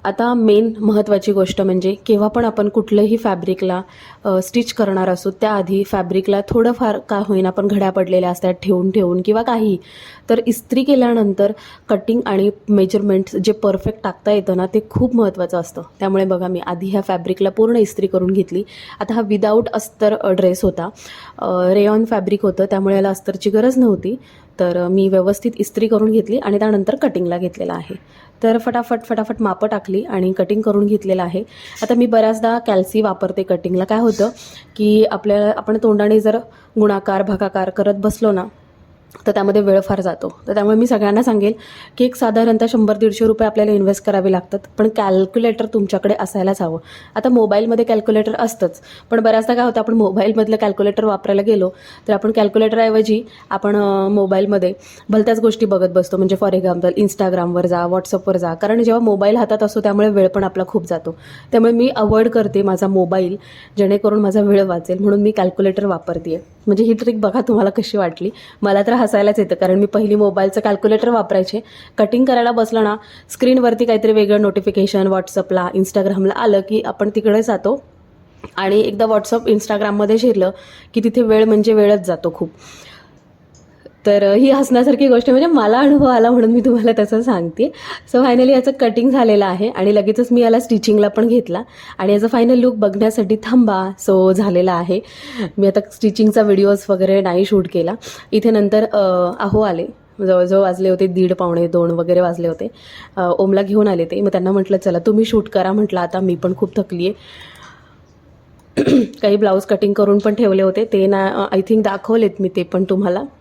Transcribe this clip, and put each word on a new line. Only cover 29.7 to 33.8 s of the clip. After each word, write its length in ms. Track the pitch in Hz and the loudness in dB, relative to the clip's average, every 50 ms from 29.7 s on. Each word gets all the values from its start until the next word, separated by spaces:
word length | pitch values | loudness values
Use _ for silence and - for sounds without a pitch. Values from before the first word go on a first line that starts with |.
| 220 202 - - 190 202 - | -4 -6 -6 -4 -4 -4 -4
आणि 280 | - 214 190 185 185 | -4 -4 -2 -2 -2
कटिंग 300 | 190 - 185 175 208 214 | 0 -2 -2 -2 -2 -2
करून 240 | 214 220 202 202 208 | 0 0 0 2 2
घेतलेलं 380 | 202 214 202 202 190 190 185 180 | 2 0 -2 0 -2 -2 -2 -2
आहे. 200 | 175 170 185 220 - - - - - - - | -4 -4 -6 -8 -8 -16 -20 -20 -20 -10 -10
आता 120 | 220 - 247 | -4 0 2
मी 120 | 240 247 | 2 2
बऱ्याचदा 540 | 220 226 226 220 220 220 220 226 226 233 240 | 2 4 2 2 2 0 0 -2 -2 -2 -2
कॅल्सी 420 | 233 233 202 185 185 185 - 214 | -2 0 0 0 0 0 -2 -2
वापरते 420 | 214 202 185 - 196 180 180 - 190 | 0 0 -2 -4 -4 -4 -4 -6 -2
कटिंगला. 400 | - 185 170 - 180 185 180 | -2 -4 -4 -2 -4 -2 -2